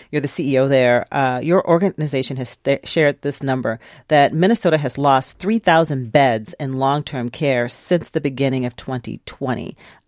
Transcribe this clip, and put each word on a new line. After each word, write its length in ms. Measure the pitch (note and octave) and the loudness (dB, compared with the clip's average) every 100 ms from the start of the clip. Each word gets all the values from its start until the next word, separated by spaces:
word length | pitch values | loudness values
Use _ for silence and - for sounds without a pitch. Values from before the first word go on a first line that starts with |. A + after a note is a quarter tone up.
| - | -8
you're 120 | D3+ | -4
the 80 | C#3 | -4
C 240 | - C#3+ | -4 0
E 40 | C3 | 2
O 120 | C3+ | 4
there. 360 | C3+ B2 A#2+ - | 4 4 2 0
Uh, 280 | C#3 C3 B2+ | -2 0 -2
your 240 | C#3 F3+ - | 0 0 2
organization 720 | E3+ F#3+ - D3+ C3+ C3 C3 | 2 0 -2 -4 -4 -4 -6
has 120 | B2 | -8
st-, 380 | - C#3 C#3 - | -4 -2 -2 -2
shared 340 | E3 D3 C#3 | 0 2 0
this 200 | C#3+ C#3 | -6 -4
number, 340 | C3+ C3 B2 A2 - - - | -4 -2 -4 -6 -12 -18 2
that 260 | D3+ C#3+ | 4 4
Minnesota 440 | D#3 F#3 A#3 F3 D#3 | 4 2 2 2 0
has 200 | C#3 - | 0 0
lost 400 | C#3+ C3+ - - | 2 2 0 -6
three 220 | F#3+ A3+ | -2 0
thousand 540 | F#3 E3 D#3 C3+ A#2+ | 4 4 2 -2 0
beds 420 | C#3+ C3+ A2+ A2 - | 4 4 2 -4 -8
in 180 | C3+ C3 | -6 -2
long-term 500 | C3+ D3 D3 C#3 A#2+ | 0 0 -4 -6 -6
care 380 | - D3 B2+ A#2+ | -2 0 0 -2
since 420 | - - F3 - | -6 -2 -2 -2
the 120 | D#3+ | -4
beginning 440 | C#3+ B2+ C3+ C3 B2 | -4 0 0 0 -4
of 120 | - | -6
twenty 420 | - B2+ A#2 A2 - | -8 -8 -8 -12 -14
twenty. 500 | - C3 A2 F2 - - _ | -8 -6 -6 -8 -14 -20 _